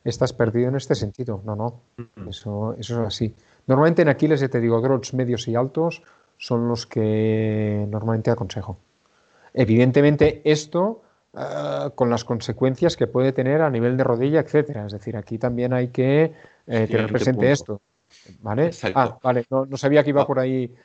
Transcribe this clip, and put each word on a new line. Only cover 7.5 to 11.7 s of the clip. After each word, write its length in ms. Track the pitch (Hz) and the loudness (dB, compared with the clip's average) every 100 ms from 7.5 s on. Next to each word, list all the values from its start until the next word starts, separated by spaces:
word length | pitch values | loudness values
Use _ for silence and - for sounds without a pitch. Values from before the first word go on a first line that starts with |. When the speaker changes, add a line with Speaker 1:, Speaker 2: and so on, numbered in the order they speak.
| 107 107 104 104 | -2 -2 -2 -4
Speaker 1:
normalmente 400 | 107 110 113 113 | -4 -2 -2 0
aconsejo. 480 | 117 98 104 - 90 _ _ _ _ _ _ _ | -2 -4 -8 -10 -14 _ _ _ _ _ _ _
Evidentemente, 840 | - 110 113 127 139 147 147 151 147 | 0 4 6 6 6 4 6 2 2
esto, 580 | 151 151 151 170 202 226 _ _ _ | 0 0 0 -2 -2 -4 _ _ _
ah, 560 | - 135 147 147 | -12 -10 -8 -6